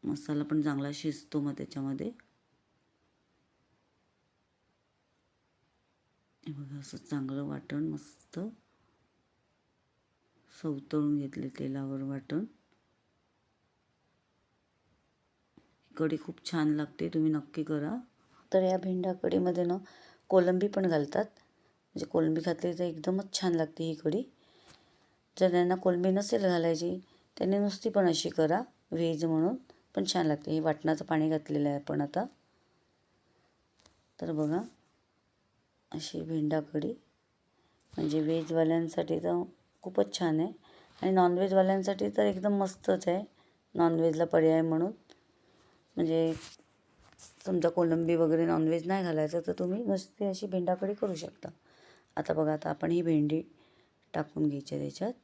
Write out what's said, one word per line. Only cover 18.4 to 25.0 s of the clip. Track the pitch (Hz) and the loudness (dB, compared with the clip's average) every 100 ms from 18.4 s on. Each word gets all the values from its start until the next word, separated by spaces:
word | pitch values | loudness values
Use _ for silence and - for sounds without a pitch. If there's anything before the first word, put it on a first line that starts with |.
| _ | _
तर | 190 | 2
या | 185 185 | 2 0
भेंडा | 185 185 185 | 0 -2 -2
कढीमध्ये | 180 180 185 180 175 | -2 0 2 0 0
ना | 175 185 190 - - - _ | 0 -2 -4 -20 -20 -20 _
कोलंबी | 190 180 185 202 | 4 4 2 0
पण | 202 190 | 0 2
घालतात, | 160 143 - | 2 0 -2
म्हणजे | 214 _ _ _ _ _ _ - 156 | -4 _ _ _ _ _ _ -10 -2
कोलंबी | - 160 160 | 0 2 0
घातली | 170 165 175 | -2 -2 -4
तर | 170 | -2
एकदमच | 175 160 156 185 196 | -4 -4 -4 -4 -4
छान | - 185 | -2 0
लागते | 170 156 - | 0 0 -4
ही | 165 | -6
कढी. | 156 160 175 262 _ _ _ - - _ _ | -2 -2 -2 -4 _ _ _ -20 -20 _ _